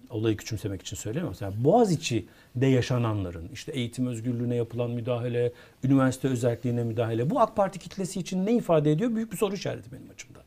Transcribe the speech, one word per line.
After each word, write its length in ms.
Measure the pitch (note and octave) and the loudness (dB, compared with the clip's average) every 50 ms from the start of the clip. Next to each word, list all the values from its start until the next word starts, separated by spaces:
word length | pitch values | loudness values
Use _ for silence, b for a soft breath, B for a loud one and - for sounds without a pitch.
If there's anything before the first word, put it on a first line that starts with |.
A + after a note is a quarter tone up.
| - - | -14 -10
olayı 260 | - G#2+ A2+ A2+ G#2+ | -6 -2 0 0 0
küçümsemek 460 | G2+ - - A2+ G#2 - G#2 G2 F#2 - | 0 -4 -8 -8 -6 -6 -6 -8 -8 -10
için 140 | - G2+ | -12 -12
söylemiyorum. 400 | - - G#2 A2+ E3 F3+ B2 F2+ - | -10 -8 -6 -6 -4 -4 -6 -6 -8
Mesela 240 | G2+ G2 G2 A2 A#2+ | -8 -6 -4 2 4
Boğaziçi'de 1000 | D3+ G3 B3 A#3+ G3 E3 - - - B2 G#2+ - - - - - _ - B2 C3 | 6 6 6 6 6 4 2 0 0 -2 -2 -2 -4 -10 -20 -20 _ -2 2 4
yaşananların, 840 | C3+ C3 B2+ A#2 - C3 B2 A#2+ A2+ G#2+ G2+ F#2+ F2 E2 E2 E2 E2 - | 4 4 4 4 2 0 0 2 0 0 -2 -4 -4 -6 -8 -12 -12 -12
işte 200 | - - - - | -12 -12 -8 -6
eğitim 340 | C3+ A#2+ A#2 - B2+ B2+ | -4 -4 -4 -4 -4 -4
özgürlüğüne 480 | B2 A#2+ A2+ A2 B2+ A#2+ A#2 B2 A#2+ A#2+ | -4 -4 -4 -4 -4 -4 -2 -2 -2 0
yapılan 360 | A#2+ A#2 A#2 - A#2 A#2+ A#2+ | 0 -2 -2 -2 -4 -4 -2
müdahale, 600 | A#2+ A#2+ A2 B2+ B2 A#2 A#2+ B2 A#2+ A#2+ A#2+ A#2+ b b b b b b - | -4 -4 -2 -2 -2 -2 -2 -2 0 0 0 -2 b b b b b b 2
üniversite 440 | C3 C#3 C3+ C3 C3 B2+ - - C3 | 4 6 6 6 4 2 0 0 -2
özelliğine 560 | C3 A#2 A#2+ A#2+ A#2 A2+ - B2 A#2+ A#2+ A#2 | 0 2 2 0 0 0 -2 -2 -2 0 -2
müdahale. 460 | A#2 A2 A2+ A#2 A2 A2+ A2 B2 D3+ | -2 0 0 0 0 0 0 0 0
Bu 100 | A#3 D4 | 2 2
ak 160 | A3+ - - | 2 2 2
Parti 220 | A3 G3 F#3 - F3 | 0 0 0 -2 -6
kitlesi 420 | - - - G3 F#3+ F3+ - F#3+ | -14 -12 -8 -8 -6 -6 -6 -6
için 260 | E3+ - F#3 F#3 F#3 | -6 -4 -2 -2 0
ne 60 | G#3 A#3+ | 2 2
ifade 400 | A#3 - - E3+ D#3 D3 D3+ D3+ | 2 2 4 4 4 6 4 4
ediyor? 220 | D#3 A3+ B3 A3+ | 2 2 0 -2
Büyük 180 | A3 A3+ A3 - | -2 -4 -6 -2
bir 40 | |
soru 180 | - A3 F#3+ G3+ | -2 -2 -2 -2
işareti 380 | F#3 - C3 A#2 A#2 - - - | -4 -6 -6 -6 -8 -10 -14 -16
benim 180 | - - - | -16 -16 -18
açımdan. 320 | - - - - - - - | -20 -20 -20 -20 -20 -20 -20